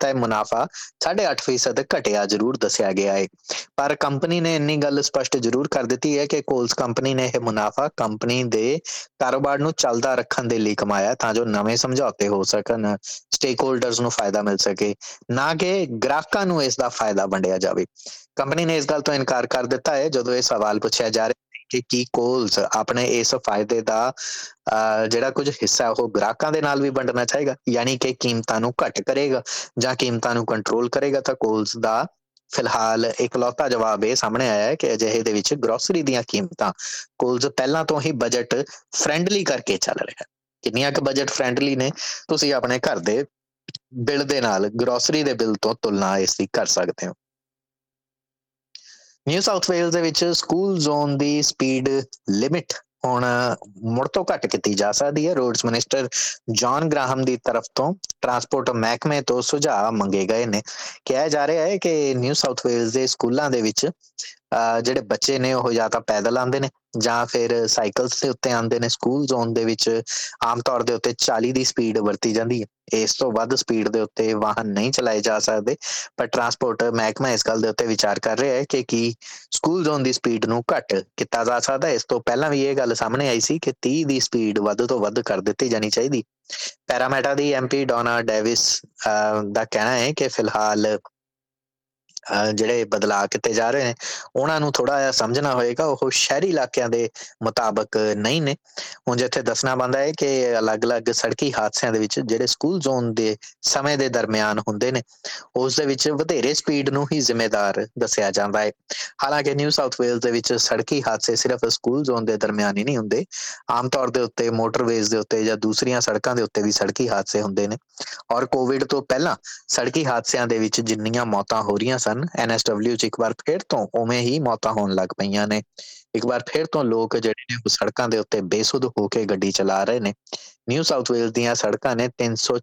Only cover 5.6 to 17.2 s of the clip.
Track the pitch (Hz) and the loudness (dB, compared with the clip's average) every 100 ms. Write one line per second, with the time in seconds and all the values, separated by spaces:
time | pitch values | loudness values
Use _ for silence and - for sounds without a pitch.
5.6 | 147 143 120 123 151 143 143 156 - 131 | 0 -2 -2 -2 0 0 0 -2 0 0
6.6 | 120 - 127 117 131 135 127 120 117 110 | 0 -2 -2 -2 0 0 0 0 0 0
7.6 | 107 - 143 - 113 107 120 123 123 110 | 0 0 -2 -2 -4 -2 -2 0 0 0
8.6 | 113 156 - - - - 131 135 139 139 | 2 0 -4 -12 -10 -4 0 0 0 2
9.6 | 151 160 135 120 131 127 117 - 120 113 | 0 0 0 2 2 0 -2 -2 0 2
10.6 | 107 104 104 101 101 123 117 110 117 104 | 0 0 0 2 2 0 0 0 0 0
11.6 | 107 117 131 127 131 - 101 104 95 110 | 0 0 0 0 0 0 0 0 2 0
12.6 | 101 117 104 101 - - - - 139 120 | 0 0 0 -2 -6 -14 -8 -4 -2 0
13.6 | 131 127 123 113 120 117 104 101 104 98 | 0 0 0 0 -2 0 0 0 0 0
14.6 | - 95 104 101 - - - 120 143 160 | 0 0 -2 -4 -10 -14 -4 -2 0 0
15.6 | 180 196 160 117 127 143 156 214 196 170 | 0 0 -2 -2 0 0 0 -2 0 2
16.6 | 135 120 123 - 110 98 | 0 0 -2 0 0 0